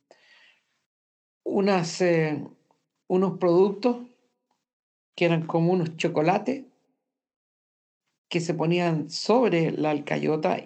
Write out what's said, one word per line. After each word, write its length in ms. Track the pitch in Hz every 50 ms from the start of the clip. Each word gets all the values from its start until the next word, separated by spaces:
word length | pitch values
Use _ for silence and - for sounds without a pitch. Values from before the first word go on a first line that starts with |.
| _ _ - _ _ _ - - - _ _ _ _ _ _ _ _ _ _ _ _ _ _ _ _ _ _ _ -
unas, 580 | - - 202 190 202 196 180 165 165 - -
eh, 420 | 185 175 170 160 160 156 147 139 - - - _ _ _ _ _ _ _ _ _ _
unos 300 | - 185 185 190 185 165 -
productos 580 | 185 175 170 180 196 208 196 - - 247 240 - - - _ _ _ _ _ _ _ _ _ _ _ _ _ _ _ _ _ _ _ _ _
que 100 | - 175
eran 200 | 170 165 160 160
como 260 | - - 165 165 170 185
unos 220 | 185 165 160 -
chocolates 680 | - - 160 156 156 151 170 190 208 214 254 262 - - - _ _ _ _ _ _ _ _ _ _ _ _ _ _ _ _ _ _ _ _ _ _ _ _ _ _ _ _ _ _ _ _
que 100 | - 170
se 140 | 165 - 165
ponían 560 | 160 160 165 170 180 175 165 165 151 - -
sobre 640 | - - - - 214 254 254 202 175 165 160 151
la 200 | - - 147 151
alcayota 720 | 151 143 143 - 156 147 147 147 156 156 165 180 - - -